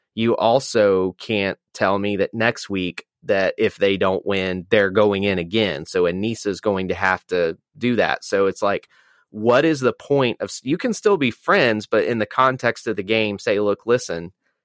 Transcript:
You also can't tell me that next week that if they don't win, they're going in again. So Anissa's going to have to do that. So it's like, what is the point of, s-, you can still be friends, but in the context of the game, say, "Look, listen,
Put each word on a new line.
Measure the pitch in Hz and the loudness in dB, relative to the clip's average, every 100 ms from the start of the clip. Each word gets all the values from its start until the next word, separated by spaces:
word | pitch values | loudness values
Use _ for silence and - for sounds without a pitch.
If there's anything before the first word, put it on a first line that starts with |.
| _ - | _ -2
You | 113 - | 0 2
also | 113 127 135 117 101 95 92 87 | 4 2 2 2 4 4 0 -4
can't | - 107 98 - _ - | -6 -2 -2 -6 _ -2
tell | 101 98 | 0 0
me | 101 101 | -2 -4
that | 98 | -4
next | 113 113 117 - | -2 -2 -2 -6
week | 98 90 - - _ | -4 -4 -6 -16 _
that | - 98 92 - | -2 0 0 0
if | 110 - | -2 0
they | 101 98 | 0 2
don't | 95 95 - | 0 0 -2
win, | 98 92 92 92 | -2 -2 -4 0
they're | 110 98 | 2 2
going | 98 104 98 101 | 2 2 2 0
in | 92 | -2
again. | 85 107 104 73 82 | -2 -2 -2 -4 -4
So | 92 87 | 0 0
Anissa's | 90 107 113 107 90 | 0 -4 -4 -6 -4
going | 107 98 92 | -2 -2 -2
to | 87 | -2
have | 95 92 - | -2 -2 -2
to | 90 82 82 _ - | -2 -2 -4 _ -6
do | 120 113 | -2 0
that. | 87 - | 0 -2
So | - 98 98 | -2 0 0
it's | 95 | 0
like, | 101 95 - _ _ _ _ | -2 -2 -6 _ _ _ _
what | 107 110 123 160 | -4 2 4 4
is | 147 | 2
the | 123 | 0
point | - - 143 127 - | -2 0 0 2 -2
of, | 101 | -8
s-, | - | -8
you | 123 151 | -6 -4
can | 247 | -2
still | 208 214 196 | 0 2 2
be | 131 | 0
friends, | - - 196 131 107 104 | -2 0 2 2 0 0
but | 113 95 | 0 0
in | 117 | -2
the | 104 | -2
context | - 131 131 120 113 - | 2 2 2 -2 -2 -4
of | 101 | -6
the | |
game, | 95 110 107 101 | -2 0 0 -2
say, | - 104 | -2 0
"Look, | 104 101 110 | 0 0 0
listen, | 120 - 85 85 - _ _ | 0 0 -8 -8 -14 _ _